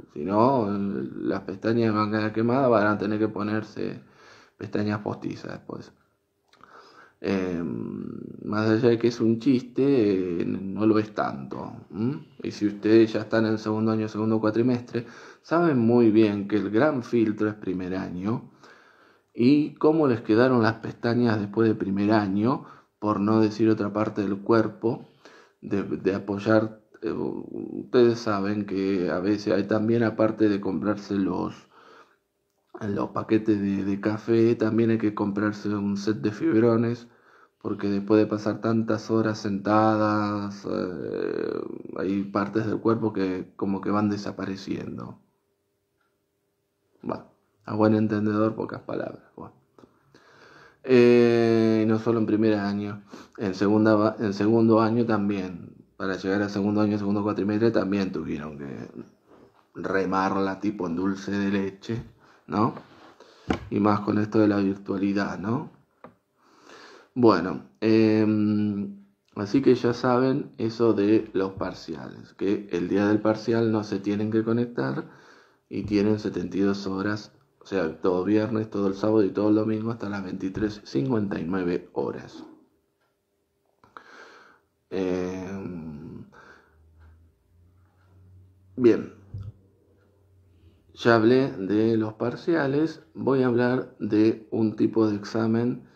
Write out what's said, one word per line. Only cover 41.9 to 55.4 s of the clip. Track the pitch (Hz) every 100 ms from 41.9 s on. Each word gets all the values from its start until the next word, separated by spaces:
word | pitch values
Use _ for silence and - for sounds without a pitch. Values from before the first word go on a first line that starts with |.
| -
hay | 90 98
partes | 98 104 98 110
del | 110 98
cuerpo | 113 113 110
que | 101 95 92 87 -
como | 98 95
que | 98
van | 104 104
desapareciendo. | 101 101 95 95 98 - - - - 58 - _ _ _ _ _ _ _ _ _ _ _ _ _ _ _ _ _ _
Bueno, | - - - _ _ _
a | -
buen | 107 110 107
entendedor, | 110 104 107 104 110
pocas | - - -
palabras. | - 50 - - _
Bueno. | - - - _ _ - _ _ _ _ _ - - - _
Eh, | 131 127 120 120 120 117 113 113 110 110 110
no | 110
solo | 120 117
en | 107
primer | 107 110
año, | 104 101 101 101 104 - - - -
en | 104
segunda | 92 101 107 110 107
va-, | 110 -
en | 110
segundo | 98 104 117 113 110
año | 110 117
también. | 113 107 101 101